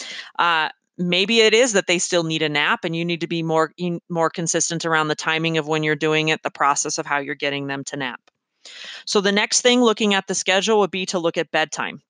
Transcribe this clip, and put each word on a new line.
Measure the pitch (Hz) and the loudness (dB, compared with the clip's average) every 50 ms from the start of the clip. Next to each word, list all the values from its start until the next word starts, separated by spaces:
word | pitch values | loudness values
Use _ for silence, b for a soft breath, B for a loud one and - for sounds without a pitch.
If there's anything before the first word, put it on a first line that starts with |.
| B B B B B B B - | B B B B B B B 0
Uh, | 170 170 170 160 156 - - - _ _ _ - | 0 2 2 2 0 -2 -4 -10 _ _ _ -6
maybe | 180 180 175 180 196 196 233 226 | -2 0 2 0 2 4 4 6
it | 220 220 202 | 6 6 6
is | 226 262 254 202 | 6 4 4 4
that | 190 170 | 0 2
they | - 175 170 | 2 0 0
still | - - 185 175 165 | 0 0 0 0 0
need | 160 160 156 156 | 0 -2 -2 -2
a | 151 | 0
nap | 151 147 147 170 220 233 - | 0 0 2 2 0 0 -2
and | 175 165 | -4 -4
you | 165 170 | -2 -2
need | 175 170 156 170 | -2 -4 -4 -4
to | |
be | 160 170 170 160 | -4 -4 -4 -2
more, | 160 160 160 160 151 - - | 0 2 2 2 0 -2 -6
in-, | 180 180 170 165 - _ | -4 -4 -4 -4 -6 _
more | 175 165 160 156 | -2 0 0 0
consistent | - - 170 160 - 165 - - 170 160 - | 0 -2 -4 -2 -2 -2 -2 -2 -4 -4 -2
around | 165 160 156 156 151 | 0 0 0 2 0
the | 151 | -2
timing | - - 165 160 160 160 165 160 | -2 -2 -2 -2 0 0 0 0
of | 160 147 | -2 -2
when | 147 160 156 156 | 0 -2 0 0
you're | 156 151 | 0 0
doing | 143 156 151 156 156 156 156 | 0 0 2 2 2 2 0
it, | 156 - - | -2 -2 -4
the | 147 | -8
process | - - 151 139 139 - - 147 - - | -4 0 2 2 2 0 -2 -4 -6 -6
of | 151 | -4
how | - 147 143 | -2 -2 -4
you're | 139 139 147 | -2 -4 -8
getting | 143 147 143 139 143 139 | -4 -4 -4 -4 -4 -6
them | 139 139 139 135 | -6 -6 -8 -8
to | - - | -10 -8
nap. | 143 135 123 117 - - _ _ _ _ _ _ B B B B B B B B B B | -6 -6 -6 -8 -10 -16 _ _ _ _ _ _ B B B B B B B B B B
So | - - 214 185 | -2 0 0 2
the | 202 196 | 2 2
next | 208 220 233 - - - | 2 0 0 0 2 2
thing | 247 247 247 | 4 4 6
looking | 247 226 214 - 233 208 202 | 4 4 4 2 2 2 2
at | 196 190 | 0 0
the | - 190 | -2 -6
schedule | - - - 185 196 185 208 226 208 | -4 0 2 2 2 2 4 4 2
would | 202 170 | 2 2
be | - 190 185 | 0 -4 -6
to | - - 180 | -4 -4 -2
look | 165 165 - 170 | -2 0 0 -2
at | 160 - | -4 -2
bedtime. | - 160 156 151 - - 120 87 - 135 - | -2 -2 -2 -2 -4 -6 -6 -8 -8 -12 -18